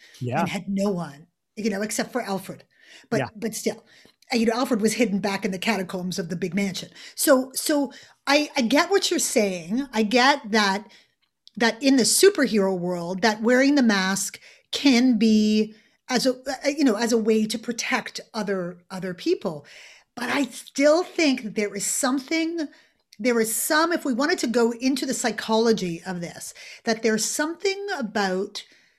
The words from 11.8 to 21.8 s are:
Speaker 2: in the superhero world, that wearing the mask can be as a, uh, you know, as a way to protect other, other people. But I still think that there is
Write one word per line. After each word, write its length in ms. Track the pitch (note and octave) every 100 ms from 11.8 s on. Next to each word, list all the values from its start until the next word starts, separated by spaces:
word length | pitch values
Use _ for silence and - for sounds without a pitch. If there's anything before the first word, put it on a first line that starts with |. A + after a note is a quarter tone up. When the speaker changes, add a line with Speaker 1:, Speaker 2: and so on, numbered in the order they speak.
Speaker 2:
in 140 | C#4 C4+
the 80 |
superhero 720 | G#3 - G4 G4+ A#3 G#3 F#3+ F#3
world, 420 | F3 F3 E3+ F#3
that 200 | A3 G#3+
wearing 320 | A3+ B3 C#4
the 80 | D4
mask 560 | A#3 G3 F#3+ G3 - - - - -
can 480 | - C#4+ A#3+ C4 A3
be 560 | A3 G#3+ G#3+ G#3+ G#3+ - _ _ -
as 180 | B3 B3+
a, 80 |
uh, 340 | B3+ C4+ C4 C#4+
you 160 | D4
know, 120 | C#4 G#3
as 160 | A#3
a 60 | A#3
way 280 | G#3+ A3 G#3+
to 120 | A3+
protect 640 | B3 A#3 - A#3+ - - -
other, 460 | A3+ G3+ F#3+ F3 F3+ -
other 240 | F#3+ F#3
people. 520 | F3 D#4+ F#4 F#3+ D3 - - - - _ -
But 140 | A#3+
I 140 | C#4+
still 580 | C#4 - - - C#4+ D#4+
think 400 | F4+ - D#4 B3+
that 120 | G#3+
there 200 | G3+ G#3
is 120 | G3